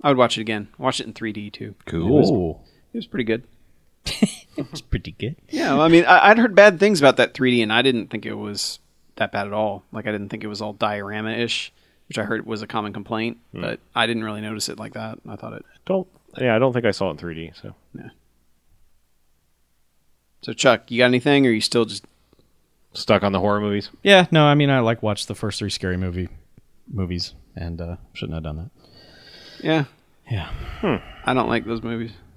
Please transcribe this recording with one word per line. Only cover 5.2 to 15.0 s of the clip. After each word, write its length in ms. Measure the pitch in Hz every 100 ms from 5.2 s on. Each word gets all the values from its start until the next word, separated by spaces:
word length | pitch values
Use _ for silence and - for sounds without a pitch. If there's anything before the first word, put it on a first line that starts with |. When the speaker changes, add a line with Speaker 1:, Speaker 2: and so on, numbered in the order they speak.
| 113 170 -
Speaker 1:
Yeah, 220 | 320 339
well, 80 | 139
I 60 | 160
mean, 180 | 165 -
I, 240 | 175 202
I'd 80 | 226
heard 160 | 226
bad 260 | 190 208 170
things 200 | 202 180
about 180 | 139 123
that 160 | 113
three 160 | - 127
D, 140 | 123
and 100 | 107
I 80 | 113
didn't 300 | 135 120 95
think 120 | 110 110
it 80 | 107
was 420 | 104 104 - - _ _ _ -
that 160 | 110
bad 160 | 104 101
at 60 |
all. 300 | 104 107 98 -
Like, 140 | 117 104
I 60 |
didn't 180 | 104 98
think 140 | 107
it 40 | 107
was 140 | 104
all 120 | 107
diorama-ish, 1000 | 101 107 104 101 107 110 113 117 - - _ _ _ -
which 120 | 117
I 40 |
heard 220 | 104 113 113
was 160 | 107
a 60 | 107
common 260 | 113 104
complaint, 460 | 104 104 110 113 117 _
Speaker 2:
Hmm. 100 | 90
Speaker 1:
but 180 | 117 113 _ 120
I 100 | 113
didn't 180 | 117
really 180 | 110 104
notice 280 | 107 107 -
it 80 | -
like 160 | 110
that. 240 | 113